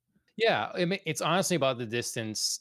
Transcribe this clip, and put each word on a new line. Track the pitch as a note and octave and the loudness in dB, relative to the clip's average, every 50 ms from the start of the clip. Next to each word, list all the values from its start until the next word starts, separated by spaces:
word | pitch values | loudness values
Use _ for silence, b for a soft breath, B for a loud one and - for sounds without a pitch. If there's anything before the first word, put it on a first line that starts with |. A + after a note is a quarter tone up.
| _ _ _ _ _ _ _ - | _ _ _ _ _ _ _ 0
Yeah, | A3 A3+ F3+ A2+ G#2+ - - | 2 2 4 2 0 -2 -2
I | - F3+ | -2 0
mean, | E3 G3 G3 - | 0 0 -2 -4
it's | D#3+ D3+ - | -4 -4 -2
honestly | F#3 D#3 E3 F#3+ F#3+ - F3+ | 0 2 2 2 2 2 2
about | D#3+ C3+ C3+ C3 A#2 | 2 2 2 0 0
the | B2 | -2
distance | A2 A2 A#2+ A#2 - - B2+ A2+ A2 G#2+ - - - - - | -2 -2 -2 -2 -2 -4 -6 -4 -4 -4 -2 -2 -2 -4 -4